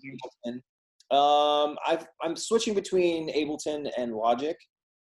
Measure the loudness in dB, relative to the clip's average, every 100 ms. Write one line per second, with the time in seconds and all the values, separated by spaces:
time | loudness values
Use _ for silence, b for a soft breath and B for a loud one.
0 | -10 -14 -16 _ -12 -12 -14 _ _ _
1 | _ 4 6 4 4 2 0 -2 -2 -2
2 | -4 _ -8 -6 0 0 2 -2 0 2
3 | 2 2 -2 -2 -2 -4 -4 -4 -6 -4
4 | -4 0 2 2 0 -6 _ _ _ _